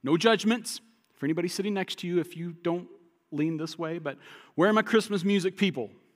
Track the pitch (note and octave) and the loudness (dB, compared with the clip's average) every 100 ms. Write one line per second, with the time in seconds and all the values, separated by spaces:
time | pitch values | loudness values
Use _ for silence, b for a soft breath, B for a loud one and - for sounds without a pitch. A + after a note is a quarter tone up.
0 | C3+ E3 A3 A3 G#3+ A#3 - - _ _ | 2 4 4 4 2 0 -2 -14 _ _
1 | _ _ C#3 D#3+ F3 - G3+ G3 F#3 - | _ _ -4 -2 -2 -2 -2 -2 -4 -6
2 | F3 F3 E3 D#3+ E3+ E3 F3 F3 F3 - | -2 -2 -2 -8 -12 -4 -4 -4 -6 -20
3 | _ _ _ D3 D#3 D#3+ D#3 E3 D#3+ E3+ | _ _ _ -2 -2 -2 -6 -6 -8 -6
4 | D3+ C3+ B B B - F#3 G#3+ A3 A3+ | -8 -10 B B B 2 4 4 4 2
5 | - G3+ F#3 G3+ F3+ F#3+ G3+ C3+ G#2+ - | 2 -2 2 2 0 0 0 0 -10 -12
6 | _ | _